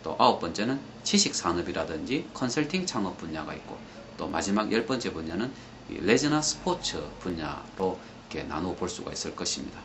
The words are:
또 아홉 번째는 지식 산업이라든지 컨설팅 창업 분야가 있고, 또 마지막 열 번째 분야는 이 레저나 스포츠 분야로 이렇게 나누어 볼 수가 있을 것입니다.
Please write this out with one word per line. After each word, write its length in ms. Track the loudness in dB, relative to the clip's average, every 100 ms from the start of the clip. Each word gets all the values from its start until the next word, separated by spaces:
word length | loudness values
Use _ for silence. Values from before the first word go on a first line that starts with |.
또 120 | -4 6
아홉 200 | 8 8
번째는 400 | 0 0 0 0 -2 -8
지식 300 | 2 4 4 2
산업이라든지 920 | 2 2 0 0 -2 -2 0 0 -2
컨설팅 520 | -2 0 2 2 2 0
창업 320 | 0 -2 -2
분야가 360 | -6 -6 -6 -8
있고, 220 | -10 -12 -12 -14 -16 -8
또 100 | -2
마지막 440 | 0 2 2 4
열 140 | 2 2
번째 280 | 0 0
분야는 380 | -4 -4 -2 -2 -4 -14 -16 -10
이 80 | -2
레저나 420 | 6 6 6 4
스포츠 600 | 2 0 0 0 -2 -4 -6 -6
분야로 800 | -4 -4 -4 -6 -10 0 0 0 -10 -18 -10
이렇게 140 | -6 -4
나누어 260 | -2 -2
볼 160 | -2 -2
수가 220 | -2 -6
있을 240 | -4 -6 -4
것입니다. 440 | -4 -2 -6 -10